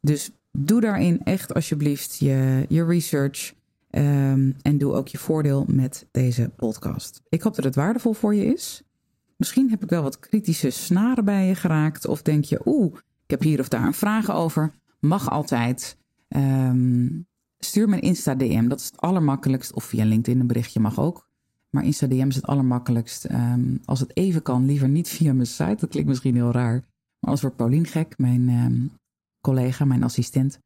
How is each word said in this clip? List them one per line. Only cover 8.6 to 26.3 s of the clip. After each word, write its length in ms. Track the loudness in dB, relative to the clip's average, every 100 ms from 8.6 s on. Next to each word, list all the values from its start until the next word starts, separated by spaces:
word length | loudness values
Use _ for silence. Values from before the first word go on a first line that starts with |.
| -4 -14 _ _ _ _ _ _
Misschien 320 | 0 2 2
heb 140 | 0
ik 60 | 0
wel 140 | 0
wat 160 | 0 -6
kritische 500 | -2 -2 0 0 -2
snaren 560 | -4 0 2 2 2
bij 220 | 0 2 0
je 80 |
geraakt. 520 | 0 0 2 0 -2 -6
Of 140 | -2
denk 220 | 2 2
je, 180 | 2 -2
"Oeh, 300 | 2 2 2
ik 340 | -2 _ _ _
heb 120 | 0
hier 180 | 2 0
of 80 | 0
daar 180 | 0
een 80 | 0
vraag 380 | 0 0 0 -2
over." 400 | -2 0 0 -2 -6 _ _
Mag 300 | 0 0 0
altijd. 680 | -4 -2 0 0 -2 -8 -16 _ _ _
Ehm, 800 | 0 2 2 2 2 2 2 0 -4 -12 _ _ _
stuur 300 | -2 0 2
me 60 |
een 60 | 2
Insta 340 | 0 0 0
D 40 | 0
M. 280 | 2 2 2
Dat 120 | 0
is 60 |
het 160 | -8 -4
allermakkelijkst. 720 | -2 2 2 0 0 -2 -4
Of 100 | -10
via 220 | -4 0
LinkedIn 340 | 2 2 2 2
een 80 | 2
berichtje 320 | 0 -2 0
mag 200 | 0 2
ook. 300 | -2 -4 _ _ _ _ _
Maar 140 | -2
Insta 240 | 0 0 0
D 40 |
M 160 | 2 0
is 80 |
het 100 | -2
allermakkelijkst. 800 | -2 0 2 0 0 -2 -2 -10
Ehm, 520 | -4 -2 0 0 0 -4
als 140 | -4 -4
het 180 | -2 0
even 240 | 0 0
kan, 240 | 0 0
liever 240 | 2 2 2
niet 200 | 0 -2
via 240 | 0 2
mijn 140 | 2 0
site. 280 | -2 -2 -2
Dat 100 | -4
klinkt 200 | -2 -2
misschien 260 | 0 0